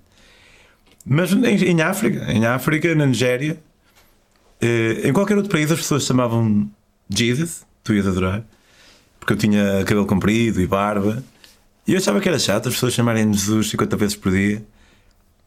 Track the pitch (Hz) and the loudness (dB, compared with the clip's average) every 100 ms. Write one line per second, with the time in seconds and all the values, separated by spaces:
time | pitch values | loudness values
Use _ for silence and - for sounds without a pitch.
0 | _ _ - - - - _ _ _ _ | _ _ -20 -20 -20 -20 _ _ _ _
1 | - 147 175 202 233 196 185 165 160 202 | -2 0 2 2 2 2 2 2 0 0
2 | 220 - - 107 117 131 156 151 170 156 | -2 -2 -2 0 2 0 0 0 0 2
3 | 139 113 123 127 151 170 _ _ _ _ | 2 2 0 0 -4 -8 _ _ _ _
4 | _ _ _ _ _ - 117 117 113 - | _ _ _ _ _ -4 0 0 0 0
5 | 135 139 202 202 202 156 151 165 - 143 | 0 0 2 0 0 -2 0 -2 0 -2
6 | - 127 120 117 113 104 101 - _ _ | 0 0 2 0 2 0 -2 -8 _ _
7 | - 101 120 123 165 - - _ - 104 | -8 -2 0 0 -4 -8 -18 _ -2 0
8 | 95 92 92 104 117 _ _ _ - - | 2 0 -2 -4 -10 _ _ _ -20 -20
9 | _ _ - 104 107 104 101 98 95 104 | _ _ -4 0 2 2 2 0 0 0
10 | 101 98 90 113 117 95 87 98 104 104 | 2 0 2 2 0 0 0 0 0 0
11 | 101 120 135 _ - _ _ _ - 185 | -2 -4 -10 _ -20 _ _ _ -2 0
12 | 185 202 196 135 - 104 123 - 127 123 | 0 0 0 0 0 -2 -2 -2 -2 0
13 | 117 110 107 101 101 110 104 - 104 101 | 0 2 0 0 0 0 0 -2 -2 0
14 | 104 - 98 95 101 104 - _ _ _ | -2 -2 -2 0 0 -2 -8 _ _ _
15 | _ _ _ _ | _ _ _ _